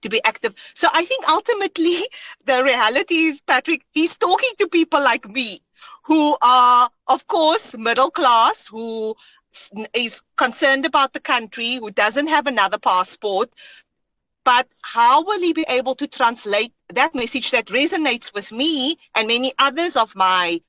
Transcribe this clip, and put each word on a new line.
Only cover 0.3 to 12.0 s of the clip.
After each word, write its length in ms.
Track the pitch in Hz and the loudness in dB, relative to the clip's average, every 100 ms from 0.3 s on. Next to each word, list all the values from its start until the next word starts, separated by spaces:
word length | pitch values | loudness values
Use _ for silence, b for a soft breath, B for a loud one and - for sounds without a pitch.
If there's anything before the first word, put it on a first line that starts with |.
| - 220 - B - | -2 -8 -8 B -2
So 120 | 330 | 0
I 100 | 311 | 0
think 240 | 349 523 - | -2 -4 0
ultimately 800 | 330 427 427 392 - 330 349 453 B B | 0 0 -4 -4 -2 -2 -2 -6 B B
<laughs> 200 | B - | B -2
the 180 | 254 | 0
reality 680 | 269 247 220 262 - 330 320 | 2 2 2 0 -2 0 0
is, 120 | 285 | -2
Patrick, 400 | - 262 - 320 _ | -2 -2 0 -6 _
he's 240 | 302 330 - | -2 -2 -2
talking 340 | 349 370 523 415 | 0 0 0 -2
to 80 | 392 | -2
people 340 | 349 320 311 | 0 2 2
like 260 | 269 233 208 | 2 0 -4
me 360 | 240 233 185 _ B B B | -8 -8 -10 _ B B B
who 340 | - 311 294 294 | 0 2 2 2
are, 480 | 247 254 247 247 254 _ - | 4 6 6 6 2 _ -2
of 180 | 262 - | -2 0
course, 460 | 339 311 339 - 226 | 0 2 0 -4 -8
middle 360 | 220 233 269 | -4 0 0
class, 560 | 349 262 233 240 427 - | 2 4 4 4 0 -10
who 480 | 220 226 226 220 220 b b _ | -12 -10 -8 -8 -8 b b _
s-, 360 | - - 196 214 240 | -20 -18 -14 -6 -4
is 260 | 233 - _ - | -4 -8 _ -2
concerned 480 | 254 - 277 269 285 | -2 2 2 2 2
about 280 | 285 269 | 0 0
the 60 | 302 | -4
country, 580 | - 247 220 - 233 254 | -4 -4 -4 -8 -6 -6
who 120 | 214 | -6
doesn't 380 | 202 | -2